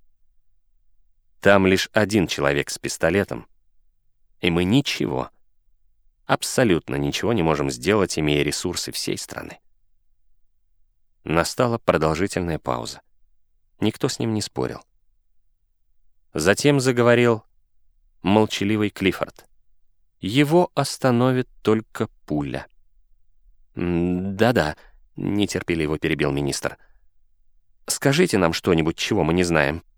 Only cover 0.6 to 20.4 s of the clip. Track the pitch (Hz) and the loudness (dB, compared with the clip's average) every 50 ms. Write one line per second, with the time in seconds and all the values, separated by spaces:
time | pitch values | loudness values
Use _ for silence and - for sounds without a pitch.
0.6 | _ _ _ _ _ _ _ _ _ _ _ _ _ _ _ _ - 101 101 98 | _ _ _ _ _ _ _ _ _ _ _ _ _ _ _ _ 4 4 4 6
1.6 | 95 95 95 90 - - - 110 107 98 107 107 85 - - - 71 71 71 71 | 6 4 2 2 0 -2 0 0 0 2 2 2 0 0 0 0 0 0 0 0
2.6 | 69 - - - - 67 - - - 82 87 101 98 - 62 58 - - _ _ | -2 -4 -6 -10 -10 -10 -6 -2 0 0 2 0 0 -2 -6 -12 -14 -16 _ _
3.6 | _ _ _ _ _ _ _ _ _ _ _ _ _ _ _ _ - 92 82 87 | _ _ _ _ _ _ _ _ _ _ _ _ _ _ _ _ -2 0 2 2
4.6 | 90 92 113 143 139 - - - - - 67 64 64 - _ _ _ _ _ _ | 2 2 2 0 0 -2 -4 -4 -4 -4 -4 -6 -6 -8 _ _ _ _ _ _
5.6 | _ _ _ _ _ _ _ _ _ _ _ _ _ - 135 - - - - - | _ _ _ _ _ _ _ _ _ _ _ _ _ -4 -4 -2 -2 -2 0 2
6.6 | 131 107 87 78 - - 65 71 71 71 - - - 98 120 101 82 80 78 71 | 2 4 2 2 0 -4 -4 -4 -2 -2 -4 -2 -2 -2 0 0 2 2 0 0
7.6 | 69 69 65 60 64 87 104 107 92 85 - - 78 73 73 73 71 73 73 - | -2 -4 -4 -2 0 0 2 2 2 0 -2 -2 0 2 2 2 0 0 -2 -4
8.6 | - 90 85 - - - - - - - - - - - - - - - - - | -4 -6 -6 -6 -8 -8 -8 -8 -6 -6 -6 -8 -8 -12 -12 -12 -14 -14 -16 -20
9.6 | _ _ _ _ _ _ _ _ _ _ _ _ _ _ _ _ _ _ _ _ | _ _ _ _ _ _ _ _ _ _ _ _ _ _ _ _ _ _ _ _
10.6 | _ _ _ _ _ _ _ _ _ _ _ _ - - 78 85 82 - - - | _ _ _ _ _ _ _ _ _ _ _ _ -6 -2 0 0 0 0 0 -2
11.6 | 127 120 117 117 - - - 78 78 78 80 78 95 98 - 95 87 85 80 - | -2 0 -2 0 0 2 2 2 2 0 0 0 -2 -2 -2 -4 -4 -4 -4 -4
12.6 | - 69 62 60 58 57 - - - _ _ _ _ _ _ _ _ _ _ _ | -4 -6 -6 -6 -6 -10 -14 -18 -20 _ _ _ _ _ _ _ _ _ _ _
13.6 | _ _ _ - - 107 - - - 131 - - 120 113 110 107 - - - - | _ _ _ -4 -4 -2 -2 -2 -4 -4 -4 -4 -4 -4 -4 -4 -6 -6 -6 -6
14.6 | 64 - - - - _ _ _ _ _ _ _ _ _ _ _ _ _ _ _ | -6 -6 -8 -10 -18 _ _ _ _ _ _ _ _ _ _ _ _ _ _ _
15.6 | _ _ _ _ _ _ _ _ _ _ _ _ _ _ - 80 78 92 104 - | _ _ _ _ _ _ _ _ _ _ _ _ _ _ -6 0 2 2 2 4
16.6 | - 143 143 139 123 131 123 123 117 120 120 120 120 120 113 110 - _ _ _ | 2 2 2 2 2 0 2 4 4 4 6 6 4 4 2 0 -4 _ _ _
17.6 | _ _ _ _ _ _ _ _ _ _ _ _ - 90 101 110 110 107 - - | _ _ _ _ _ _ _ _ _ _ _ _ 0 2 4 4 4 2 0 -2
18.6 | 101 101 110 104 104 101 - - 95 92 82 - - - - - - _ _ _ | -2 -2 0 0 -2 -2 -2 0 0 0 0 0 -4 -8 -8 -12 -20 _ _ _
19.6 | _ _ _ _ _ _ _ _ _ _ _ _ - 95 110 139 | _ _ _ _ _ _ _ _ _ _ _ _ -6 -2 0 2